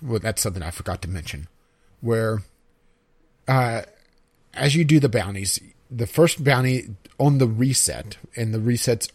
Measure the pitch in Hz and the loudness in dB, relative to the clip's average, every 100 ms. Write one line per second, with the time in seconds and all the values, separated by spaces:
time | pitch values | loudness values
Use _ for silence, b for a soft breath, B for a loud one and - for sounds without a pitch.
0 | 139 113 98 110 110 92 78 - - 87 | -6 -4 -2 -2 -4 -4 -8 -10 -8 -6
1 | 85 90 78 71 76 _ _ _ _ _ | -6 -8 -8 -12 -14 _ _ _ _ _
2 | 117 113 110 110 98 _ _ _ _ _ | -2 0 0 -2 -6 _ _ _ _ _
3 | _ _ _ _ - 131 123 113 - _ | _ _ _ _ 0 0 2 -2 -8 _
4 | _ _ _ _ _ - 139 151 156 156 | _ _ _ _ _ -2 0 2 6 6
5 | 135 110 98 98 98 - - _ _ 120 | 6 2 -2 -4 -4 -6 -8 _ _ -8
6 | 117 - 165 - 139 127 127 127 - 98 | -4 2 2 4 2 2 2 0 -4 -14
7 | - _ 143 143 127 110 131 127 - 58 | -18 _ 2 4 4 2 2 2 0 -2
8 | 104 - - - 113 110 110 120 - 113 | -10 -16 -16 -6 -4 -2 0 0 0 0
9 | - | -2